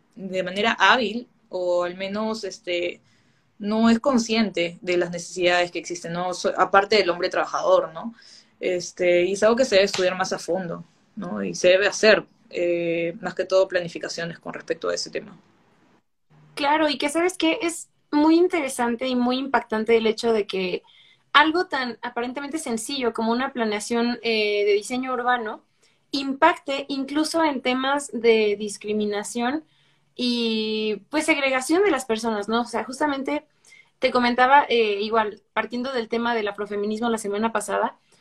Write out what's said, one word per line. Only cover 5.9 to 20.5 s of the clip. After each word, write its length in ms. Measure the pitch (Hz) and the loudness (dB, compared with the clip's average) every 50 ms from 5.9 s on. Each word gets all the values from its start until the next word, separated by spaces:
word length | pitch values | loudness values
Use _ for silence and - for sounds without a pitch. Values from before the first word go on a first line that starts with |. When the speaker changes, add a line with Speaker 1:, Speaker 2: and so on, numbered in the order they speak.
| 180 175 - 165 170 | -10 -10 -8 -8 -6
Speaker 1:
¿no? 220 | 175 180 180 180 | -4 -4 -4 -4
So-, 180 | 175 - 190 - - | -2 -2 -2 2 2
aparte 380 | 185 185 - 196 202 202 220 | 2 4 6 4 4 6 4
del 140 | 208 185 170 | 4 4 2
hombre 180 | 170 175 180 180 | 0 0 -2 -2
trabajador, 640 | - 160 156 147 - 143 160 175 185 180 165 160 160 | 0 -2 -2 -2 -4 -2 2 4 4 4 4 0 -6
¿no? 220 | 165 208 233 226 - - - - - _ _ _ _ | -10 -12 -12 -12 -14 -18 -20 -20 -20 _ _ _ _
Este, 640 | - 185 180 175 175 - - - 180 175 175 175 180 | -4 -2 -2 -2 -4 -8 -6 0 2 4 4 4 4
y 80 | 190 196 | 2 2
es 100 | 196 208 | 2 4
algo 140 | 214 233 | 4 4
que 80 | 233 269 | 4 2
se 120 | - 208 | 4 4
debe 100 | 190 196 | 4 4
estudiar 300 | 196 - - 185 180 185 | 4 2 0 0 0 0
más 160 | 185 185 - 202 | 0 -2 -2 -4
a 60 | 185 | -4
fondo, 460 | - - 165 190 185 170 170 170 170 - _ _ _ _ _ | -4 -4 -4 -4 -4 -6 -8 -10 -12 -18 _ _ _ _ _
¿no? 280 | 214 185 175 208 208 196 | -12 -10 -8 -6 -6 -6
Y 120 | 190 170 | -6 -4
se 140 | - - 180 | 2 4 6
debe 180 | 185 190 202 | 6 6 4
hacer, 380 | 190 - - - 220 202 - - - _ _ _ _ | 2 2 4 6 6 6 6 2 -2 _ _ _ _
eh, 640 | - - 175 175 175 170 170 170 165 170 170 170 170 - | -6 -2 -2 0 0 0 -2 -2 -2 -2 -2 -4 -6 -6
más 140 | 180 180 175 | -8 -8 -6
que 100 | - 180 | -6 -4
todo 240 | - 190 190 190 185 | 0 2 2 2 2
planificaciones 680 | 175 180 175 170 - 160 - 170 - - 170 170 160 - | 0 -2 -4 -4 -8 -10 -10 -8 -8 -8 -8 -8 -10 -12
con 140 | - 170 - | -12 -12 -12
respecto 340 | - - - 160 - - 87 | -10 -6 -6 -6 -4 -2 -4
a 60 | 87 | -4
ese 160 | 85 - 82 | -4 -6 -8
tema. 280 | - 82 76 69 - - _ _ _ _ _ _ _ _ _ _ _ _ _ _ _ _ _ _ _ _ _ _ _ | -8 -10 -10 -10 -14 -20 _ _ _ _ _ _ _ _ _ _ _ _ _ _ _ _ _ _ _ _ _ _ _
Speaker 2:
Claro, 340 | - 294 277 302 311 311 302 | -4 0 0 2 2 2 0
y 100 | 277 - | 0 -2
que, 100 | 285 294 | -2 -2
¿sabes 280 | 285 330 339 359 - | 0 0 0 0 0
qué? 220 | - 320 320 330 - 330 | 0 0 0 0 0 -2
Es 260 | 339 330 - - - _ _ _ _ | -4 -6 -6 -12 -18 _ _ _ _
muy 260 | - 294 302 311 330 | 2 4 6 6 6
interesante 680 | 339 359 359 - 339 277 262 - - 240 233 233 226 262 | 6 4 2 0 -2 -4 -4 -4 -2 -2 -2 -2 -2 -2
y 100 | 262 254 | -2 0
muy 220 | 247 240 247 254 262 | 0 0 0 0 -2
impactante 580 | 277 285 254 233 214 - 220 214 220 220 233 | -2 -2 -2 -2 0 -2 -4 -2 2 2 2
el 100 | 226 226 | 4 4
hecho 260 | 220 226 - - 233 226 | 2 0 0 0 0 0
de 140 | 214 202 | 0 0
que 360 | - | -2